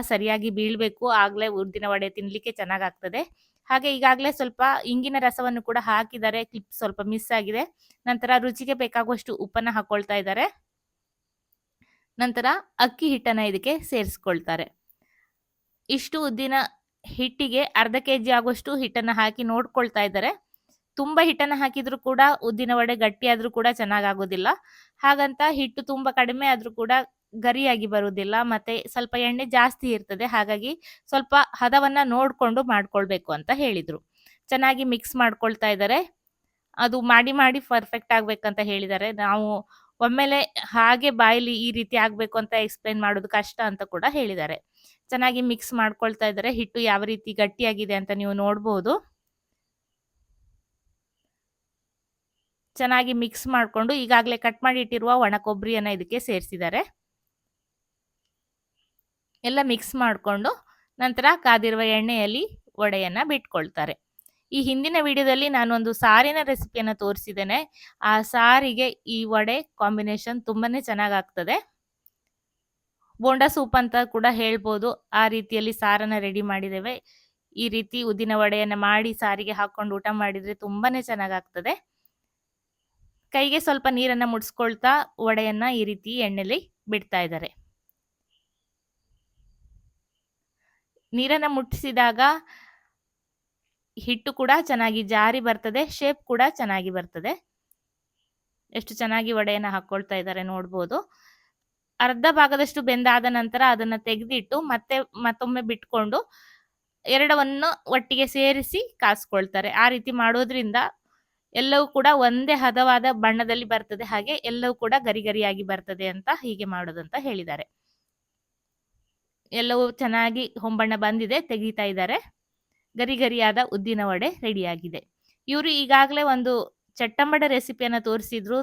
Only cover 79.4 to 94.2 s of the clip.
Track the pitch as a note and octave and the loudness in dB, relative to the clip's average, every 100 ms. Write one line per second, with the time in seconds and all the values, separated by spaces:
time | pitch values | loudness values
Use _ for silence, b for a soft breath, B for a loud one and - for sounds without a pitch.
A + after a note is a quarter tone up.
79.4 | G#3 G#3 G3+ - G#3 G3 G#3+ G#3+ G3+ G3 | -4 -4 -4 -4 -6 -4 -4 -2 -2 -4
80.4 | G3 G#3 G#3 G3+ B3 B3+ B3 G#3+ G3 F#3 | -10 -10 -8 -2 -2 -2 -6 -4 -4 -4
81.4 | - F3 A3 F4+ _ _ _ _ _ _ | -8 -8 -6 -6 _ _ _ _ _ _
82.4 | _ _ _ _ _ _ _ _ _ C#4 | _ _ _ _ _ _ _ _ _ -2
83.4 | C#4 D4+ E4 C#4 C4+ B3 B3+ A#3+ A#3+ A3+ | 0 0 0 0 0 0 0 0 -2 -2
84.4 | A3 - A#3 A3+ B3 C#4+ C#4 - A3 A3 | -6 -4 -4 0 2 2 0 -2 0 2
85.4 | A3 G#3+ A#3+ A#3+ G#3 G3+ G#3+ B3 G#3+ G3 | 0 -2 -2 -2 -4 -6 -8 -4 -4 -4
86.4 | F#3+ D4+ - _ - G#3+ - F#3 E3+ D#3+ | -4 -6 -6 _ -6 -6 -2 -2 -2 -6
87.4 | D#3 - _ _ _ _ _ _ _ _ | -10 -16 _ _ _ _ _ _ _ _
88.4 | _ _ _ _ _ _ _ _ _ _ | _ _ _ _ _ _ _ _ _ _
89.4 | _ _ _ _ _ _ _ _ _ _ | _ _ _ _ _ _ _ _ _ _
90.4 | _ _ _ _ _ _ _ A#3 C4+ D4+ | _ _ _ _ _ _ _ -4 0 2
91.4 | D4 C4+ B3+ A#3+ C#4 B3 A#3+ A3 C#4 D#4 | 2 -2 -4 -6 -2 2 2 4 2 2
92.4 | - b b b b _ _ _ _ _ | -8 b b b b _ _ _ _ _
93.4 | _ _ _ _ _ - A#3+ A#3 | _ _ _ _ _ -14 -8 -6